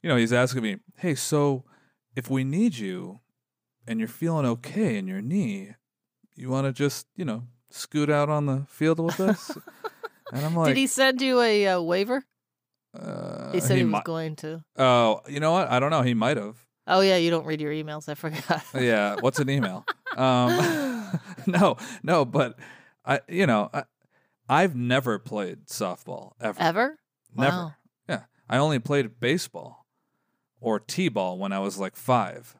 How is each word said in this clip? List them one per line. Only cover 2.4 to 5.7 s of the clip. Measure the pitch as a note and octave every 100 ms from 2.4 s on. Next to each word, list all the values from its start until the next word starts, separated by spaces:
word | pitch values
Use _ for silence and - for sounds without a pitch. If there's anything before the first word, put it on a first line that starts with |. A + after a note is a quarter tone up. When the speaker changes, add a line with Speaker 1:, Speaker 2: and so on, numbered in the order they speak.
| C3
Speaker 1:
need | D#3 A#3 C3+
you | C#3+ F2+ F3+ A#2+ _ _ _ _ _ _ -
and | A2+
you're | A2
feeling | - E3 D#3+ C3+
okay | A#2 C3+ D3 G#3+ G#2+
in | F#2+
your | -
knee, | A2 F#3+ D#3 G2+ G2+